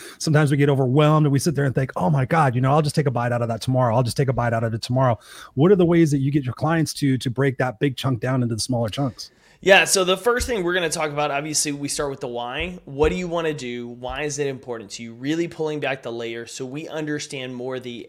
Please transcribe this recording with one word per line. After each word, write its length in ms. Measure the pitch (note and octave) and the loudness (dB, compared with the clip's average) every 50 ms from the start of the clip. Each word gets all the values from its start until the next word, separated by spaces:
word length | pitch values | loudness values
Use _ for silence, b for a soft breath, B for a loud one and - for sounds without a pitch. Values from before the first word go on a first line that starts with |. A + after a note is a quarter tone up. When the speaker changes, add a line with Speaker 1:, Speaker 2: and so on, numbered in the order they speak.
| B B B B | B B B B
Speaker 1:
Sometimes 320 | - E3 D3 D3+ D#3 C3+ | 0 2 4 4 4 4
we 60 | D3+ | 4
get 140 | C#3 C#3+ C#3+ | 4 4 4
overwhelmed 560 | C#3 C3 C3+ B2 B2+ D3 D3+ D3+ D#3 D3+ D3+ | 4 4 2 4 4 6 6 6 6 6 4
and 60 | D3 | 4
we 60 | C#3 C3+ | 2 2
sit 160 | - F3+ C3+ | 2 0 0
there 120 | C3+ C#3+ | 0 0
and 80 | C3+ - | 0 0
think, 180 | C#3 C3+ C3 - | 0 -2 -2 -2
"Oh 140 | - F3+ F#3 | -2 0 2
my 160 | D#3 C#3 B2+ | 2 2 2
God, 300 | - F3 E3 D3+ C3+ A#2 | 2 2 4 4 4 2
you 80 | B2 | 2
know, 100 | C3 C3 | 2 4
I'll 80 | C#3+ D#3 | 4 4
just 140 | D#3 D3+ - | 2 2 0
take 120 | D#3 C#3+ | 0 0
a 40 | C#3+ | 0
bite 220 | A#2 A#2+ A#2+ B2 | 0 -2 -2 -2
out 100 | A#2+ A#2+ | -2 -2
of 60 | A#2+ A2+ | -2 -2
that 120 | A#2 A2 | -4 -4
tomorrow. 340 | - - C3 B2+ B2+ A#2+ G#2+ | -2 0 2 2 2 4 4
I'll 80 | B2 | 2
just 140 | C3 A#2 - | 2 2 0
take 120 | - C#3+ B2+ | 0 0 0
a 40 | |
bite 220 | B2 A#2+ A#2+ A#2 A2+ | 0 0 0 0 0
out 100 | A2+ A#2 | 0 0
of 80 | A2+ | -2
it 80 | A2+ G#2+ | -2 -4
tomorrow." 380 | - - B2 C3 C3+ B2+ A2+ B B B B B B B - | -4 -2 0 2 2 2 2 B B B B B B B 0
What 160 | B2+ D3 F#3 | 4 4 6
are 60 | G#3 | 6
the 80 | F3+ F3+ | 6 6
ways 260 | E3 F3 E3+ E3+ D3 | 6 6 6 4 4
that 80 | D3 C#3 | 4 2
you 120 | C3+ C#3+ | 2 2
get 100 | C#3 D3+ | 0 0
your 120 | C3 B2 A2+ | 0 -2 -4
clients 400 | - D3 D#3 E3 E3 D#3 - - | -2 -2 0 2 2 0 0 -2
to, 240 | - D3 C#3 C3 B2 | 0 0 0 2 0
to 120 | - C3+ | 0 -2
break 280 | A2+ - C#3 C#3 B2 - | 0 0 0 0 0 0
that 200 | C3+ B2+ A2+ - | -2 -2 0 -2
big 200 | - D3 B2+ - | -2 -2 -2 -2
chunk 220 | - C#3 C3 G#2+ | -2 -2 -2 -2
down 220 | - B2+ C3 C3 | -2 0 0 0
into 120 | B2 A#2 A#2 | 0 0 -2
the 80 | G#2+ | -2
smaller 260 | - - B2+ A#2 A#2+ G#2+ | -2 -2 -2 -2 -2 -2
chunks? 420 | - - C#3 B2+ - - - b b b b b b b | -2 -4 -4 -4 -4 -8 -14 b b b b b b b
Speaker 2:
Yeah. 240 | - F3+ F#3+ F3+ E3 | 4 6 6 6 6
So 200 | D3+ D#3 F#3+ F#3 | 4 2 2 2
the 120 | F3 F#3+ | 2 0
first 300 | F#3+ - A#3+ A#3+ B3 - | 2 2 0 0 0 0
thing 180 | - A#3+ G#3 F3 | -2 -2 -2 0
we're 80 | E3+ | 0
gonna 160 | F3+ F#3 E3+ D#3+ | 0 0 0 -2
talk 220 | D3 E3+ D#3 D3+ | -2 -2 -4 -2
about, 200 | C#3+ D3 D3 D3 | -2 -2 -2 -2
obviously, 400 | C#3 C#3+ D3+ D#3 D3 - - D3+ | -2 -4 -4 -2 -2 -2 -2 -2
we 180 | C#3+ C#3+ C#3+ C#3 | -4 -4 -6 -6
start 220 | - - D3+ C#3+ | -4 -4 -4 -4
with 100 | C3+ C3+ | -4 -6
the 80 | - B2 | -8 -8
why. 500 | A#2+ A#2+ A#2+ A#2+ B2+ D3 E3 F3+ F3+ F3+ - | -6 -6 -6 -6 -6 -6 -6 -8 -8 -12 -14
What 240 | - C#3 C3+ D3+ D#3 | -8 -2 2 2 2
do 40 | F3+ | 2
you 120 | F3+ F#3 E3+ | 0 -4 -4
wanna 240 | E3 E3+ E3 D#3+ | -2 -2 -2 -2
do? 340 | D3+ C3+ C3 B2 A#2+ A#2+ A#2+ | -4 -4 -6 -8 -8 -8 -8
Why 360 | A#2+ A#2+ B2 B2 B2 B2+ C3+ | -10 -12 -10 -10 -8 -6 -6
is 160 | D3+ D3+ C#3 C#3+ | -6 -4 -4 -4
it 80 | C#3+ | -4
important 440 | C#3 C3 B2 - B2+ A#2+ A2+ G#2 F#2+ | -4 -4 -6 -8 -10 -10 -10 -10 -12
to 100 | - - | -14 -14
you? 100 | A#2 A2+ | -14 -14
Really 360 | A2+ A#2+ C3 C#3 D#3 E3 E3+ E3 | -12 -8 -4 -2 -2 -2 -2 -4
pulling 320 | E3 - D#3+ D#3 D3+ D3+ | -4 -6 -6 -4 -4 -4
back 220 | C#3+ C3 C3+ C3+ | -4 -4 -4 -4
the 80 | - B2 | -6 -8
layer 360 | A#2 A#2 A#2 A#2 A#2 A#2 A#2 | -8 -6 -8 -8 -8 -10 -10
so 180 | A2+ - - C3 | -12 -10 -10 -10
we 240 | B2+ C3 D3+ E3 - | -8 -8 -10 -10 -8
understand 640 | - D#3+ D#3 D3 D3+ D3 D3 - - C3+ B2+ B2+ B2+ | -8 -6 -6 -4 -6 -6 -8 -10 -10 -10 -10 -10 -8
more 240 | B2 B2 C3 C3 B2+ | -8 -8 -8 -8 -8
the, 300 | A#2 B2+ A#2+ A2+ - | -8 -10 -12 -12 -14